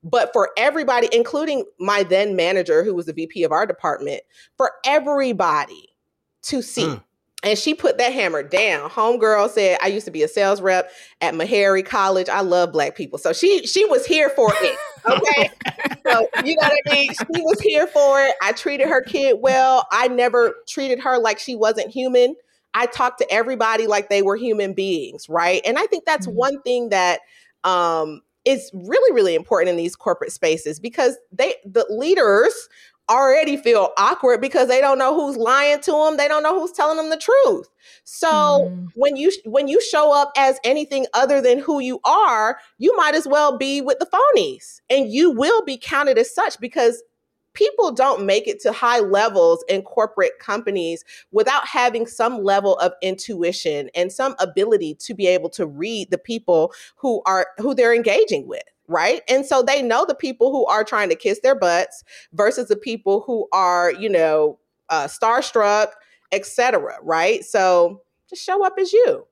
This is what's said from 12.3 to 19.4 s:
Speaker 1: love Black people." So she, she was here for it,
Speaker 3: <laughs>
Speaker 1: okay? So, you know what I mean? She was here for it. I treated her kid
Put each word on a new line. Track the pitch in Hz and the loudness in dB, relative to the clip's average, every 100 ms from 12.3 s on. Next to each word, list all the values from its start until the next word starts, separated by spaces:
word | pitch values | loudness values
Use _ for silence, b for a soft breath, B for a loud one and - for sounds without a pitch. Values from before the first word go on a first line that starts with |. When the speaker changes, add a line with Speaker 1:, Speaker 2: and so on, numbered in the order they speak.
| 196 | -2
Speaker 1:
love | 190 180 175 | 0 2 2
Black | 156 143 - | 0 -2 -4
people." | 147 - | -12 -6
So | - | -4
she, | 165 370 392 - | 0 2 2 0
she | 359 427 | 0 2
was | 571 - | 2 2
here | 311 - | 0 2
for | - 220 202 | 2 2 2
it, | - - - | -2 -4 -12
Speaker 3:
<laughs> | - - | -8 -2
Speaker 1:
okay? | 262 294 285 285 - - - - 247 262 | 0 2 0 0 -2 -12 -8 -8 -6 0
So, | 233 226 - | 0 0 -2
you | 262 311 | -2 2
know | |
what | 294 | 2
I | 285 294 285 | 2 0 0
mean? | 285 | 0
She | 311 - 339 | -4 -6 -4
was | 320 330 | 0 0
here | 427 302 339 | 2 2 0
for | 302 285 277 | 2 4 4
it. | 269 - | 2 0
I | 196 | -4
treated | 233 359 285 277 | -4 -4 -2 0
her | 285 | 0
kid | 254 330 277 220 | 0 -2 2 2